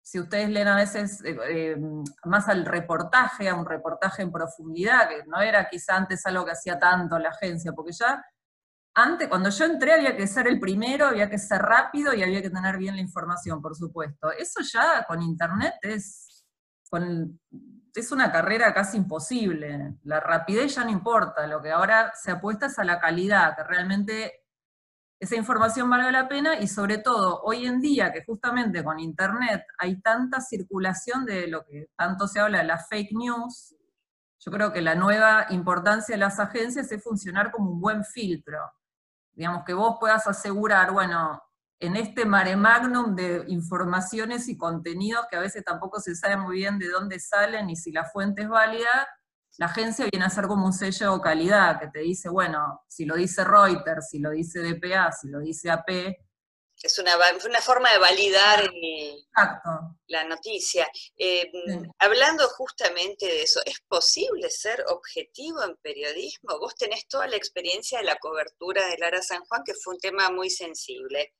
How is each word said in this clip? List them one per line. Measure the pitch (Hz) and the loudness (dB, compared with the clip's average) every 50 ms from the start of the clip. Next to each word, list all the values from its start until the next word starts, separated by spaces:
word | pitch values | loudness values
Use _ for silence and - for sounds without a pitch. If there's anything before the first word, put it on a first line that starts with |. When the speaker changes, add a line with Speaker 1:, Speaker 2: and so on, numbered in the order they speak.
Speaker 1:
si | _ - - 185 | _ -8 -8 -8
ustedes | 170 - 208 202 214 208 | -6 -2 -2 -2 0 0
leen | 214 208 202 202 | 0 2 4 4
a | 202 | 4
veces, | 202 208 202 - 214 208 196 - - - | 4 4 2 0 -4 -4 -6 -8 -8 -8
eh, | 151 160 120 113 139 | -8 -6 -6 -4 -4
eh, | 165 165 160 160 156 147 151 156 151 151 147 143 - _ - | -2 -2 -2 -2 -4 -4 -6 -6 -6 -8 -8 -10 -12 _ -2
más | 170 190 208 202 | 2 2 2 4
al | 220 202 185 160 | 2 0 0 0
reportaje, | - 175 175 170 - 165 160 170 - - 254 254 214 - - 202 190 | -2 -2 -4 -2 -2 -4 -4 -2 4 4 4 4 4 -2 -4 -2 -2
a | 180 | -2
un | 170 165 | -2 -4
reportaje | 165 160 156 - 165 165 - 190 190 - - | -6 -6 -6 -6 -8 -4 -2 -2 -2 -2 -4
en | 190 175 | -6 -6
profundidad, | 165 165 165 160 - - 160 160 160 170 190 220 254 254 214 180 | -4 -6 -6 -6 -8 -14 -12 -10 -6 -2 2 4 6 6 6 4
que | 156 151 147 | 2 -8 -10
no | 151 165 180 | -6 -2 0
era | 208 220 214 202 185 - | 2 4 4 4 2 2
quizá | - 175 - - 190 | -6 -8 -2 0 0
antes | 190 190 - 185 175 - | 0 2 -2 -4 -4 -4
algo | 190 185 185 175 | -2 -2 -2 -2
que | 165 165 | -4 -8
hacía | - - 180 175 - | -6 -6 -6 -2 4
tanto | 196 196 185 180 175 160 165 165 | 4 4 4 4 2 0 -2 0
la | 160 160 | 0 -2
agencia, | 156 - 202 185 170 165 165 160 147 | -4 -4 -6 -6 -4 -4 -6 -8 -8
porque | 160 156 170 | -8 -12 -12
ya | 165 - 226 247 277 269 - _ _ _ _ _ _ _ _ _ _ _ _ _ _ | -6 0 0 0 0 0 -6 _ _ _ _ _ _ _ _ _ _ _ _ _ _
antes, | - - 302 349 - 320 | 4 4 4 4 -2 0
cuando | - 185 185 190 202 | 0 0 2 2 0
yo | 196 - 320 | 2 2 2
entré, | 330 330 - 262 285 320 | 2 2 2 6 6 6
había | 320 285 262 - | 6 6 2 0
que | 202 196 | 0 -2
ser | 196 - 269 233 | -2 0 2 2
el | 247 269 208 | 2 2 2
primero, | 190 185 196 202 233 247 269 277 294 | 0 0 0 0 0 0 2 4 4
había | 269 240 208 208 202 | 4 4 2 0 0
que | 208 202 | 0 -6
ser | - - 208 185 | -2 0 0 0
rápido | 196 202 226 254 269 - - 294 294 285 262 | 4 6 6 4 4 2 -2 -2 0 0 2
y | 208 185 | 2 0
había | 185 190 196 190 | 0 0 -2 -4
que | 190 | -4
tener | 175 185 185 190 190 | -6 -2 -2 -2 -2
bien | 190 190 196 196 | -2 -4 -6 -4
la | 190 | -6
información, | 185 180 - 180 165 165 170 - - 175 160 147 | -6 -6 -6 -8 -6 -6 -6 -6 -6 -8 -8 -6
por | 147 156 160 | -8 -10 -10
supuesto. | 151 170 160 165 170 156 143 147 _ - 156 | -8 -10 -10 -6 -6 -8 -8 -8 _ -6 -4
Eso | - - 330 - - - | -4 -4 -8 -8 -6 -6
ya | 311 - - 233 269 330 320 240 - | -6 -2 2 4 4 4 4 2 0
con | - 165 165 170 | -2 -4 -4 -2
Internet | 165 165 165 170 165 175 208 254 330 - - | -4 -2 -2 -2 -2 0 0 0 -2 -2 -4
es, | - 202 220 208 - - - - - _ _ _ _ _ _ _ _ _ _ _ _ - | -6 -6 -6 -6 -8 -10 -18 -20 -20 _ _ _ _ _ _ _ _ _ _ _ _ -6
con, | - 170 175 175 170 165 160 147 - _ _ _ - - - - - - _ _ _ | -4 -4 -2 -2 -2 -4 -4 -6 -8 _ _ _ -20 -20 -20 -20 -20 -20 _ _ _
es | 220 233 - | -10 -6 -2
una | 294 262 254 196 | 0 2 2 2
carrera | - 165 175 190 214 226 240 208 | 2 2 2 2 2 4 4 4
casi | - 190 202 202 233 | 4 2 -2 0 0
imposible. | 214 185 - 156 160 151 - 254 240 220 185 165 151 151 147 147 143 143 139 - - _ | -2 -2 -2 -2 -8 -6 -4 -4 -2 0 0 -2 -2 -6 -8 -8 -8 -8 -10 -12 -12 _
La | 147 151 156 | -2 -2 -2
rapidez | - 165 165 165 - - 196 226 285 277 277 | 2 2 0 0 2 2 2 2 2 0 0
ya | 254 240 | -2 -2
no | 226 | 0
importa, | 214 180 - 226 214 214 190 - - 160 151 | -2 -2 0 4 4 4 2 2 -2 -4 -4
lo | 151 151 151 | -2 -4 -6
que | 147 156 | -4 0
ahora | 160 170 190 208 220 220 226 226 - | 2 2 4 6 6 6 4 2 -4
se | - - 190 | -8 -6 -6
apuesta | 185 175 190 208 214 208 285 | -6 -4 -4 -4 -4 -2 -4
es | 269 277 | -4 -2
a | - 196 | -2 0
la | 175 170 170 | 0 0 2
calidad, | - 160 165 175 185 202 208 190 170 156 156 | 0 0 0 2 2 4 4 6 4 4 2
que | 156 151 | -4 -6
realmente | - 180 180 180 185 196 208 202 208 220 220 220 - - _ _ _ _ _ _ _ _ _ _ _ _ _ _ _ _ _ | -2 -2 -2 0 0 0 -2 -2 -2 -4 -6 -6 -8 -10 _ _ _ _ _ _ _ _ _ _ _ _ _ _ _ _ _
esa | 190 - 233 | -6 -4 -2
información | 226 214 233 247 202 220 226 226 262 247 247 | -4 0 0 4 4 4 2 2 0 2 2
valga | 247 247 254 254 | 4 4 4 4
la | 262 262 262 | 2 2 0
pena, | 262 285 285 294 320 320 - | 0 -2 0 2 2 2 2
y | 208 | 0
sobre | - - 208 202 196 214 208 | -2 -2 -2 0 0 0 0
todo, | - 254 247 220 190 185 170 - | 0 0 2 4 2 2 0 0
hoy | - 214 226 247 247 | -2 -2 -2 -2 -2
en | 247 247 254 | 0 0 2
día, | 262 294 285 240 196 175 151 | 2 2 4 4 2 0 0
que | 160 - | -6 -8
justamente | - 226 202 - 254 247 247 240 214 175 170 147 | -8 -8 -4 -2 -2 0 0 0 0 -2 -2 -4
con | 151 156 156 | -4 -6 -6
Internet | 165 165 151 180 190 190 208 240 254 233 208 185 - - - - | -6 -8 -4 -2 -2 -2 0 -2 -2 -2 -2 -4 -6 -12 -10 -6
hay | 180 180 190 190 | -4 -4 -4 0
tanta | _ 226 226 240 254 254 262 262 | _ 0 2 2 0 -2 -4 -6
circulación | 254 - 233 196 185 _ 196 190 190 185 185 - - 240 240 262 262 | -6 -6 -8 -8 -8 _ -4 -2 -2 -2 -2 -4 -6 -4 -4 -4 -4
de | 226 202 185 175 | -4 -4 -4 -4
lo | 165 160 160 156 | -4 -6 -8 -10
que | 147 147 147 156 _ _ | _ -16 -16 -16 _ _
tanto | - 165 180 190 190 202 | -4 -2 -2 -2 -2 -4
se | 196 - 208 | -2 0 0
habla | 208 214 202 180 | 2 2 2 2
de | 160 | 2
las | 160 165 160 - - | 0 -2 -4 -4 -6
fake | 220 214 202 - 208 | -6 -6 -4 -4 -4
news, | 226 240 247 240 240 233 247 - - - - _ _ _ _ _ _ _ _ _ _ _ _ _ | -4 -2 -2 -4 -4 -6 -8 -12 -14 -20 -20 _ _ _ _ _ _ _ _ _ _ _ _ _
yo | _ - - | _ -12 -8
creo | 180 208 214 208 | -2 0 0 0
que | - 175 165 | 0 0 0
la | 165 160 | 2 2
nueva | 175 190 202 208 214 220 220 214 214 - - | 4 4 4 6 6 6 8 6 6 4 2
importancia | 196 180 165 180 180 180 175 208 214 226 220 - 226 | -2 -2 0 0 0 2 4 2 2 2 0 -4 0
de | 202 | 0
las | 196 196 196 - | 0 0 0 -2
agencias | 208 202 - 226 226 247 247 285 262 - | -4 -2 -2 -4 -4 -2 -4 -6 -6 -6
es | 220 208 - | -8 -10 -6
funcionar | 233 220 196 - 185 175 196 208 220 | -6 -6 -6 -6 -4 -2 -2 -2 -2
como | - 226 202 180 | -2 -2 -2 -2
un | 170 170 | -2 0
buen | 180 208 214 208 208 | 0 0 0 0 -4
filtro. | - - 240 220 185 170 151 - 147 147 151 151 - _ _ _ _ _ _ _ _ _ _ _ _ _ | -6 -8 -6 -4 -4 -4 -4 -6 -12 -10 -10 -10 -12 _ _ _ _ _ _ _ _ _ _ _ _ _
Digamos, | 151 165 175 175 175 - | -6 -4 -4 -4 -4 -6
que | - 180 | -4 0
vos | 185 220 220 208 - | 2 2 2 2 2
puedas | 220 220 220 214 214 | 4 4 4 4 4
asegurar, | 208 196 - - 202 196 202 214 220 208 190 185 185 | -2 -4 -2 -4 -4 -2 -2 2 4 6 6 6 6
bueno, | 190 196 185 175 170 170 165 156 143 - - _ _ _ _ _ _ _ | 4 2 2 2 0 0 -2 -2 -4 -8 -14 _ _ _ _ _ _ _
en | 175 175 185 | -4 -2 -2
este | 214 233 214 - 254 226 | -2 -4 -4 -2 -2 2
mare | 214 202 196 190 185 190 | 4 4 4 4 4 2
magnum | 202 208 220 233 240 247 247 247 247 240 226 190 | 4 6 6 6 6 4 2 0 0 0 0 -2
de | 180 180 175 175 170 - | -2 -2 -2 -2 -4 -4
informaciones | - 185 170 170 - 185 175 185 175 175 185 185 - 226 220 220 226 240 240 - | -4 -4 -4 -4 -2 -2 -2 -2 0 0 -2 -2 -4 -6 -6 -6 -4 -6 -6 -6
y | - 214 | -8 -8
contenidos | - 165 165 170 160 165 170 170 180 202 214 226 233 233 | -6 -4 -4 -4 -6 -8 -8 -8 -6 -4 -2 -2 -4 -4
que | - 185 | -4 -6
a | 170 | -4
veces | 185 202 - 214 185 | -4 -6 -8 -8 -8
tampoco | 180 170 170 190 190 214 208 | -6 -6 -6 -8 -10 -10 -10
se | - 185 170 | -8 -8 -10
sabe | 165 - 196 196 | -4 -2 -2 0
muy | 196 190 185 185 | 0 -2 -4 -4
bien | 190 196 202 202 | -4 -2 -2 -2
de | 196 180 | -4 -4
dónde | 175 180 185 196 202 185 180 | -2 -4 -4 -4 -4 -8 -10
salen | - - 208 202 208 208 226 214 202 | -6 -2 0 2 2 2 0 -4 -4
y | 180 165 | -4 -6
si | 165 - 165 | -8 -10 -6
la | 151 160 160 | -4 -4 -6
fuente | - - 202 196 208 196 202 214 | -4 -4 -4 -2 -2 -2 -4 -4
es | |
válida, | 214 226 220 220 220 220 226 233 240 247 262 277 - - _ _ _ _ _ _ _ _ | 2 4 4 4 4 2 -2 0 2 2 2 0 -4 -10 _ _ _ _ _ _ _ _
la | - 170 | -6 -6
agencia | 170 - 226 220 226 214 - 247 208 | -4 -2 -2 -2 -2 -2 -2 -2 -2
viene | 196 185 185 | 0 0 0
a | 190 | 0
ser | 185 208 196 | 0 0 0
como | 190 208 196 190 | 2 2 2 2
un | 190 185 | 2 2
sello | - 202 190 185 - 220 196 190 | 0 -2 -4 -2 0 2 2 2
de | 180 | 2
calidad | - 165 156 156 165 185 208 202 190 170 156 - | 2 2 2 4 4 4 6 6 6 6 4 0
que | 156 | -6
te | 147 - 151 | -10 -8 -4
dice, | 156 170 185 - - 175 | -2 -2 -2 -4 -4 -2
bueno, | 175 190 180 170 156 151 147 143 143 - _ | 0 0 0 2 0 -2 -2 -4 -4 -10 _
si | _ - - 160 | _ -10 -6 -4
lo | 147 160 | -2 0
dice | 170 180 185 - 202 185 | 0 0 0 0 0 4
Reuters, | 185 202 208 202 190 180 151 - 160 160 156 156 - | 8 8 10 10 8 6 2 0 -4 -4 -4 -6 -10
si | - 147 | -8 -6
lo | 147 151 | -4 -4
dice | 156 160 170 165 170 180 | -2 -4 -4 -6 -6 -6
D | 170 170 165 | -4 -4 -4
P | 170 175 180 185 | -4 -4 0 2
A, | 190 180 165 | 2 2 2
si | 165 - - 139 | 0 -4 -12 -10
lo | 143 143 | -10 -8
dice | 151 160 160 - - 170 | -8 -8 -8 -6 0 0
A | 165 165 - | 0 0 0
P. | 185 185 180 180 190 185 _ _ _ _ _ _ _ _ _ _ _ _ _ | -4 -4 -4 -4 -6 -8 _ _ _ _ _ _ _ _ _ _ _ _ _
Speaker 2:
Es | - 240 - 202 | -4 -2 -2 0
una | 185 180 175 | 2 2 6
va-, | 170 175 180 175 185 190 | 6 6 6 6 2 -4
una | 226 240 233 | 0 0 0
forma | 220 247 254 247 254 240 | 4 4 4 6 6 6
de | 214 190 | 8 8
validar | 185 175 185 190 202 202 190 196 202 208 208 208 | 8 8 6 6 4 4 6 6 8 8 8 6
el, | 202 185 175 170 165 160 160 156 151 147 147 147 _ _ | 6 2 -2 -4 -8 -6 -6 -6 -8 -10 -12 -14 _ _
Speaker 1:
Exacto. | _ 170 165 160 160 - - 170 165 160 165 165 - _ _ | _ 2 4 4 0 -6 -6 -6 -6 -6 -8 -12 -16 _ _
Speaker 2:
la | _ 165 160 160 | _ -4 -4 -4
noticia. | 160 165 160 - 226 214 180 - - - 175 160 - - - - - _ | -4 -6 -8 -8 -8 -6 -4 -4 -2 0 0 0 0 -4 -14 -18 -18 _
Eh, | - - 185 180 175 175 175 - 175 175 | -2 0 0 0 0 -2 -4 -6 -10 -8
Speaker 1:
Sí. | 185 185 175 175 170 - _ | -6 -6 -8 -8 -12 0 _
Speaker 2:
hablando | 190 208 220 247 277 302 330 311 285 247 - | 4 4 6 6 6 4 6 4 2 2 2
justamente | - 262 - - - 240 180 175 175 180 196 202 - 202 | -4 -10 -10 -6 -2 -2 0 0 0 -4 -4 -4 -4 -2
de | 180 165 156 156 | -2 -2 0 2
eso, | 165 - - - | 2 0 0 0
¿es | - - - _ | -4 -8 -10 _
posible | _ - 170 165 - - 320 359 523 427 339 - 165 | _ 0 2 2 2 2 2 0 -2 -2 -4 -4 -6
ser | - - - 214 233 - - - | -6 -6 -4 -4 -4 -4 -2 -4
objetivo | 175 175 - - - 165 - _ _ - 277 320 330 302 220 | -4 -4 -6 -10 -10 -10 -10 _ _ -14 -12 -10 -6 -6 -6
en | 185 160 _ | -6 -8 _
periodismo? | _ 151 143 139 147 147 156 170 196 - - - - 190 165 151 | _ -14 -10 -8 -6 -6 -6 -6 -10 -10 -12 -14 -8 -8 -6 -6
Vos | 190 247 - | -6 -10 -6
tenés | - 247 208 220 220 - | -6 -6 -4 -4 -8 -8
toda | _ - 269 - | _ -6 -4 -4
la | 262 226 | -2 -4
experiencia | 202 - - _ 185 175 170 180 208 226 - 262 240 | -6 -6 -6 _ -6 -4 -4 -4 -4 -4 -6 -6 -2
de | 202 | -2
la | 170 151 | -2 -2
cobertura | - - 151 156 156 151 160 _ _ 170 185 190 196 190 | -2 -4 -6 -6 -6 -6 -6 _ _ -8 -2 -2 0 0
de | 185 170 | 0 -2
Lara | 160 170 170 180 185 | -2 -2 -2 -2 -2
San | 185 - 185 175 175 | -4 -6 -8 -10 -6
Juan, | _ 226 226 - | _ -6 -6 -6
que | - 196 - | -8 -10 -10
fue | - 190 180 | -10 -12 -10
un | 180 | -6
tema | - 190 190 196 196 185 | -6 -6 -2 0 0 0
muy | 185 180 185 190 | 0 -2 -4 -4
sensible. | 180 - 180 165 160 - - - 127 127 131 131 139 143 147 - _ | -4 -6 -8 -10 -12 -12 -12 -12 -12 -12 -12 -8 -4 -6 -6 -6 _